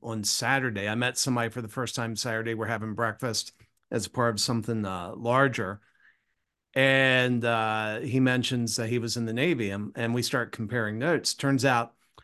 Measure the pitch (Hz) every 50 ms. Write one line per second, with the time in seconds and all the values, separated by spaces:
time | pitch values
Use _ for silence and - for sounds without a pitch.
0 | - 117 113 107 101 - - - 120 120 131 135 131 123 104 98 101 104 107 120
1 | 123 127 131 - - 139 123 117 117 113 - 123 113 104 - 131 120 110 - 127
2 | 117 113 110 104 - 123 113 110 113 117 113 110 110 107 117 104 110 110 101 113
3 | 117 110 107 - 135 120 107 - - - _ _ - _ _ _ _ - 117 113
4 | 101 - - 127 120 117 110 101 - - 120 117 107 - 117 110 104 95 92 90
5 | 87 92 110 - 117 117 123 131 139 135 113 123 104 92 101 104 _ _ _ _
6 | _ _ _ _ _ _ _ _ _ _ _ _ _ _ - 135 131 135 135 135
7 | 131 131 127 127 127 127 123 120 113 117 117 113 110 110 110 110 107 107 107 117
8 | - 127 120 135 131 127 127 123 117 - 127 120 117 107 - 120 113 110 120 123
9 | 113 113 - 120 117 113 113 120 147 175 160 117 107 98 98 101 104 104 - 123
10 | 117 117 117 123 117 - - 127 117 - - - 113 101 120 120 110 107 107 113
11 | 131 170 160 120 - - - - - 139 139 127 120 135 127 117 117 - _ _
12 | _ _ _ -